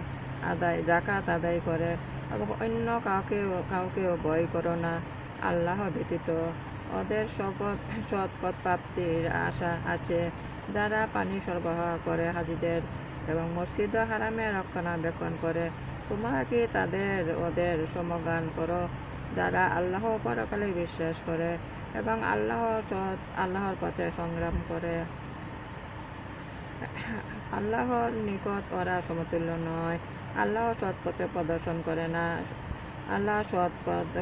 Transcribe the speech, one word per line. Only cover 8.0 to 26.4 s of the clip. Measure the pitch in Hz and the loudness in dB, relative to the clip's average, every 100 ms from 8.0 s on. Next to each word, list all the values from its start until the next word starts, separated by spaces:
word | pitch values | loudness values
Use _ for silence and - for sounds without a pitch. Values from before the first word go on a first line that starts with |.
| 208 | -2
সৎ | 202 190 - | 0 0 0
পথ | 180 180 | -2 0
প্রাপ্তির | 185 180 - - 175 165 165 | 2 2 0 -2 2 2 2
আশা | 175 170 170 175 170 - | 2 2 2 0 0 0
আছে, | 170 - 170 170 - - - - | -2 2 2 2 -2 -8 -8 -4
যারা | 202 208 214 220 | 0 2 2 2
পানি | 214 190 196 185 | 0 0 0 0
সরবরাহ | 175 170 170 175 165 170 | 0 2 2 2 0 0
করে | 165 170 | 2 2
হাজিদের | 170 165 165 170 170 165 - - - - | 2 0 0 2 2 0 -6 -8 -6 0
এবং | 160 165 170 | 0 0 0
মসজিদ | 175 - 208 226 | -2 2 2 4
হারামে | 220 214 220 226 220 | 2 2 0 2 2
রক্ষণাবেক্ষণ | 196 180 185 170 170 165 165 170 165 | 0 0 -2 0 0 0 0 -2 0
করে। | 165 165 165 - - - - | 0 0 0 -2 -6 -6 -4
তোমরা | 208 226 269 | -2 2 0
কি | 247 240 226 | 2 4 4
তাদের, | 226 185 185 196 196 165 160 | 2 2 2 2 2 2 2
ওদের | 170 160 175 165 160 | 2 2 2 2 0
সমগান | - 170 170 165 165 165 160 | -2 -2 0 0 0 0 0
করো, | 165 175 175 - - - - - | 0 2 0 -4 -8 -8 -4 0
যারা | 180 180 185 | 2 4 4
আল্লাহ | - 180 190 226 | 4 2 2 2
ও | 220 | 2
পরকালে | 233 233 220 208 208 | 0 0 0 0 0
বিশ্বাস | 175 170 - 165 165 - | 0 -2 0 -2 -2 -2
করে | 165 170 170 - - - | 0 0 0 -4 -8 -6
এবং | 226 214 226 | -4 0 2
আল্লাহ | 220 208 214 226 233 220 214 | 2 2 2 2 2 0 0
সৎ, | 196 190 185 - - | -2 0 -2 -4 -2
আল্লাহর | 185 190 196 190 | 0 0 0 0
পথে | 170 160 170 170 | -2 -2 -2 -2
সংগ্রাম | 170 170 170 170 170 | -2 0 0 0 -2
করে? | 165 170 165 170 - - - - - - - - - - - - - | -2 0 -2 -2 -8 -10 -10 -10 -10 -10 -10 -10 -10 -10 -10 -10 -10